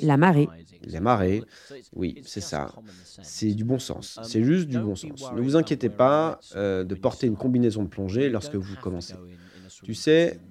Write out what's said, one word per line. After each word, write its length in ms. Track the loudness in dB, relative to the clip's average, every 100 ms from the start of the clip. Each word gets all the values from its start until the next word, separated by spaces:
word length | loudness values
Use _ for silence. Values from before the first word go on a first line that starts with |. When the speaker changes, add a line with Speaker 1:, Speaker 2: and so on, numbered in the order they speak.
Speaker 1:
La 140 | 2 6
marée. 320 | 6 6 4 -2 -20 -18
Speaker 2:
La 180 | -12 -2
marée, 440 | 2 4 4 2 -4 -18 -20 -20 -16
oui, 260 | -6 -6 -6
c'est 160 | -12 -10
ça. 340 | -6 -6 -8 -10 -20 -20 -20 -20
C'est 320 | -16 -4 -2
du 80 | 0
bon 160 | 0 -2
sens. 400 | -4 -10 -12 -16
C'est 180 | -4 0
juste 240 | 2 2 0
du 140 | -2
bon 160 | -4 -6
sens. 360 | -10 -12 -8
Ne 80 | -4
vous 140 | 2
inquiétez 360 | 2 2 0 -2
pas, 500 | 4 4 6 2 -4 -12 -4
euh, 260 | -2 -2
de 120 | -4 -2
porter 320 | -4 0 -2
une 80 | 0
combinaison 480 | 0 2 2 0
de 40 | -6
plongée 400 | -4 -4 -2 0
lorsque 280 | -2 -4 -8
vous 180 | -8 -10
commencez. 320 | -8 -8 -10 -16 -20 -20 -20 -20 -20 -18
Tu 100 | -12
sais, 460 | -4 4 4 4 -2 -16